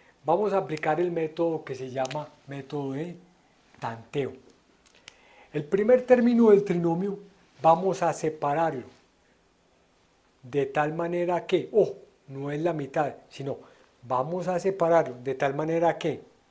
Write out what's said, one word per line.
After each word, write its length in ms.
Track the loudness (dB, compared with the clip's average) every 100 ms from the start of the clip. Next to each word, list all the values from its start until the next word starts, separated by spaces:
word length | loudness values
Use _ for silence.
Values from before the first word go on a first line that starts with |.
| _ _
Vamos 280 | -2 0 2
a 60 | -2
aplicar 420 | -2 -4 -2 0
el 120 | 0
método 520 | -2 -4 -2 -2 -2
que 100 | -8
se 160 | -10 -8
llama 380 | -6 -6 -6 -10 -16 -14
método 460 | -14 -8 -6 -6
de 240 | -6 -8 -12 -20 _ _ _ _ -12
tanteo. 520 | -10 -10 -8 -6 -6 -8 -20 _ _ _ _ _ -20 _ _ -20 -10
El 120 | -8
primer 400 | -2 0 4 4
término 460 | 6 4 6 6 8
del 140 | 8
trinomio 540 | 6 0 2 0 -2 -6 -14 _ _ 0
vamos 400 | 4 4 4 0
a 100 | -2
separarlo 760 | 0 -4 -2 -2 0 -2 -4 -12 -20 _ _ _ _ _ _ _ _ _ _ _ _ _ _
de 240 | -6 -2 -2
tal 280 | 0 -2
manera 520 | -2 -4 -2 0 -2 0
que, 220 | -2 2
oh, 220 | 2 2 0 -18 _ -16
no 220 | -10 -8
es 100 | -4
la 120 | -2
mitad, 420 | -4 -4 -2 -4 -6 -18
sino 280 | -12 -10 -10 -14 _ _ _
vamos 460 | -4 -2 -2 -4 -2
a 100 | -2
separarlo 580 | -2 0 4 4 4 -4
de 120 | -6
tal 200 | -2 0
manera 420 | 0 -2 2 2 2
que 240 | -2 -4 -10 _ _